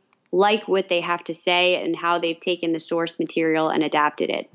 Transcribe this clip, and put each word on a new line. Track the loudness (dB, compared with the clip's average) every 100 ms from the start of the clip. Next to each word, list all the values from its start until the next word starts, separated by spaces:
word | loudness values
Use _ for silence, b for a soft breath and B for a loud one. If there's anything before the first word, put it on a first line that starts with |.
| _ _ -4
like | 2 2 2 0
what | -2 0
they | -2
have | -2 -4
to | -4
say | -6 0 2 2 2
and | -2 -2
how | 0 0
they've | 0 -4
taken | -2 -2 0
the | -2
source | -2 -2 -2 -4
material | -4 0 0 2 2
and | 0
adapted | 0 2 0 0 -4
it. | -4 -8